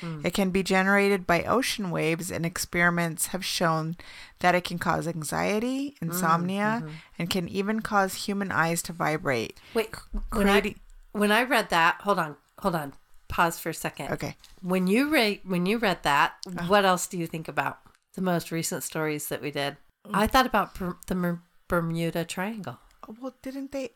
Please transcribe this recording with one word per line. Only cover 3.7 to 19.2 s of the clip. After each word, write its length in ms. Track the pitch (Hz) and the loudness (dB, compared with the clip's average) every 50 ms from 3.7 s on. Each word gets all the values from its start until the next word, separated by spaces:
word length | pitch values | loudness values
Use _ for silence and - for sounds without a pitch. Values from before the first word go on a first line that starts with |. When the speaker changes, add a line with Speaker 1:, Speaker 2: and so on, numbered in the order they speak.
| 160 160 156 160 170 - - - - - - - - - | 2 2 0 -2 -6 -8 -12 -18 -18 -18 -20 -20 -10 0
Speaker 2:
that 160 | - 180 175 | 2 4 4
it 100 | 180 175 | 2 0
can 140 | - 180 175 | -2 -6 -2
cause 280 | - 165 160 156 151 | 0 0 0 0 -2
anxiety, 920 | 170 165 156 147 - 165 160 175 185 202 214 240 254 262 269 277 285 - - | -4 -6 -6 -6 -4 -2 0 0 0 0 0 0 -2 -2 -4 -4 -6 -8 -8
Speaker 1:
Mm, 20 | 170 165 | -8 -6
Speaker 2:
insomnia, 720 | 170 180 180 160 165 170 175 185 196 202 208 214 226 233 | -4 0 2 4 4 4 2 -2 -2 0 0 0 0 -2
Speaker 1:
mm-hmm. 120 | 160 151 156 156 - - - - | -4 -8 -12 -14 -18 -18 -8 -8
Speaker 2:
and 100 | 170 185 | -6 -2
can 160 | - 185 170 - | -2 -2 -2 -2
even 320 | - 196 196 208 220 226 | -2 -2 -2 0 -2 -2
cause 460 | - - 214 202 190 190 - - - | -2 0 2 2 2 2 -2 -6 -4
human 240 | 208 196 202 202 180 | -4 -2 -2 -2 -2
eyes 300 | - 151 160 165 170 165 | 0 0 2 2 0 -2
to 100 | - - 165 | -4 -6 -6
vibrate. 640 | 170 156 151 156 151 190 143 127 113 - - - - - - - | -2 -2 0 0 0 0 0 0 0 -2 -6 -10 -16 -20 -4 -2
Speaker 1:
Wait, 200 | 226 214 - - | -2 -2 -2 -8
Speaker 2:
C-, 240 | - - - - - - - | -14 -12 -8 -8 -6 -6 -2
Speaker 1:
when 160 | - - 196 202 | 0 2 4 6
I, 120 | 196 214 | 6 6
Speaker 2:
creating 200 | - 101 - - - - - - - - | 4 2 -6 -8 -18 -20 -20 -20 -20 -10
Speaker 1:
when 180 | - 208 208 202 | -2 0 2 4
I 100 | 214 233 | 4 4
read 260 | 254 247 285 220 185 - | 4 4 2 2 2 4
that, 300 | 180 170 165 175 - - | 4 4 4 4 2 2
hold 160 | - 202 196 180 | 0 0 2 2
on, 180 | 160 151 143 _ _ _ _ - | 0 -4 -6 _ _ _ _ -4
hold 140 | - 190 170 | -2 -2 0
on, 200 | 160 143 135 - - _ _ - - _ - | 0 -4 -6 -12 -18 _ _ -20 -20 _ -6
pause 300 | - - 175 170 170 - | 2 2 2 2 2 -2
for 100 | - 165 | -6 -6
a 40 | 160 | -6
second. 380 | - - 151 - - 143 143 | -4 -6 -6 -6 -6 -6 -6
Speaker 2:
Okay. 240 | 156 - 151 - - _ - - - - | -4 -6 -6 -10 -10 _ -20 -20 -20 -10
Speaker 1:
When 240 | 185 180 185 185 180 | -4 0 0 2 4
you 220 | 185 202 247 285 294 | 4 4 4 4 4
re-, 300 | 320 269 220 208 202 - - | 4 4 4 2 0 -4 -4
when 220 | 185 185 175 175 | -4 -2 0 2
you 100 | 190 226 | 0 0
read 260 | 233 233 196 165 - - | 2 2 0 0 0 2
that, 300 | 151 143 147 160 - - - - | 2 4 4 4 2 0 -8 -14
Speaker 2:
Uh-huh. 200 | 190 175 170 175 170 | -10 -8 -6 2 6
Speaker 1:
what 180 | 208 208 190 | 6 6 8
else 200 | 185 180 170 - | 6 4 4 0
do 120 | - 196 175 | -6 -4 -6
you 80 | 165 | -6
think 220 | 160 - 160 156 - | -6 -6 -8 -8 -4
about 320 | - 147 139 135 - - _ - _ _ _ _ - | -2 -2 -2 -2 -6 -8 _ -20 _ _ _ _ -8
the 80 | 180 | -4
most 280 | 185 185 175 165 - - | 0 0 0 0 -2 -2
recent 320 | 165 165 160 - 185 131 | -4 -4 -2 -4 -4 -6
stories 460 | - - - 160 156 156 151 147 | -8 -6 -4 -2 -2 -2 -2 -4